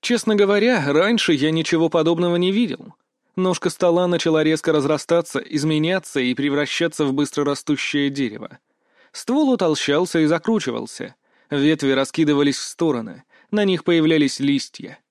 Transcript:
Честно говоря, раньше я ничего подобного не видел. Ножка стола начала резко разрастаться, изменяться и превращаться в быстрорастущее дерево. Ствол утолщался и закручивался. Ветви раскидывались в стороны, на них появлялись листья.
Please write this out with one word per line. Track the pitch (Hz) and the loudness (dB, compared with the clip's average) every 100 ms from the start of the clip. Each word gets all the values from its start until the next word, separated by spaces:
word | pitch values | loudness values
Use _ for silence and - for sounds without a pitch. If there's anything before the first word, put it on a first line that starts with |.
Честно | - 240 220 208 | 0 -2 0 2
говоря, | 202 202 226 240 156 | 4 4 4 2 2
раньше | 143 190 233 - | 2 2 2 2
я | 151 147 | 2 2
ничего | 160 160 165 160 | 0 0 0 2
подобного | 170 160 170 175 175 | 2 2 0 0 0
не | 180 | 0
видел. | 196 233 - - - _ _ _ - | 0 -2 -4 -14 -20 _ _ _ -4
Ножка | 185 180 185 | -2 0 -2
стола | - 180 170 180 | 0 2 2 2
начала | 170 165 156 | 0 2 2
резко | 156 156 - | 2 0 0
разрастаться, | 156 139 151 - 170 165 135 | 0 2 -2 0 0 0 -6
изменяться | - 151 151 156 156 185 - 147 | -6 -4 0 0 0 -2 -4 -2
и | 123 | -2
превращаться | 123 143 143 147 - 170 - 147 | 0 -2 -2 -2 -2 -4 0 -2
в | |
быстрорастущее | 135 143 - 143 139 - 147 - 147 143 | 0 -2 -2 -2 -4 -4 -6 -4 -2 -2
дерево. | 139 127 107 107 - _ _ _ _ _ | -2 -6 -6 -16 -20 _ _ _ _ _
Ствол | - - 262 302 | -16 -4 0 2
утолщался | 240 175 151 - 143 180 170 | 2 2 0 0 0 0 0
и | 156 | 2
закручивался. | 165 160 220 135 117 117 - 135 - _ _ _ | 0 0 -2 -2 -8 -10 -12 -14 -16 _ _ _
Ветви | 147 143 156 139 | 0 2 2 2
раскидывались | 135 135 - 147 147 143 135 | 0 0 0 2 2 2 0
в | |
стороны, | - - 165 131 110 - _ _ _ | -8 -4 -2 -2 -4 -16 _ _ _
на | 208 202 | -2 0
них | 175 | 0
появлялись | - 170 156 160 143 - | 2 2 4 4 2 0
листья. | 139 139 - - - - _ | -2 -2 -4 -14 -18 -20 _